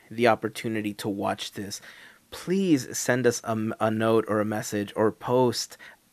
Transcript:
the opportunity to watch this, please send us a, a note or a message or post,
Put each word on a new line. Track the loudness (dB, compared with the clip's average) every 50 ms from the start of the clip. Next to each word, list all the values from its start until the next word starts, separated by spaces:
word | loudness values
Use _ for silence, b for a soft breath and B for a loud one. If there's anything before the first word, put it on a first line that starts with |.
| b _
the | -4 2 4 4
opportunity | 4 4 0 -4 -6 -6 -6 -4 -4 -2 -4 -4 -6
to | -6 -6 -4
watch | -4 -2 -2 -2 -2 -4 -6 -10 -10
this, | -10 -10 -10 -10 -12 b b b b b b b b b _
please | -18 -12 -6 -2 0 0 4 4 4 2 2 -4 -8 -4
send | 0 0 0 4 4 4
us | 2 2 -2
a, | -4 -4 -2 -2 -4 -2 0
a | 0 0
note | 0 2 2 4 4 4 4 2
or | 0 0
a | 0
message | 0 -2 -4 -6 -4 -4 -4 -4 -4 0
or | 0 2 2
post, | 0 -2 -2 0 2 4 4 2 2 -2 -6 -8 -10 b b b b b _ _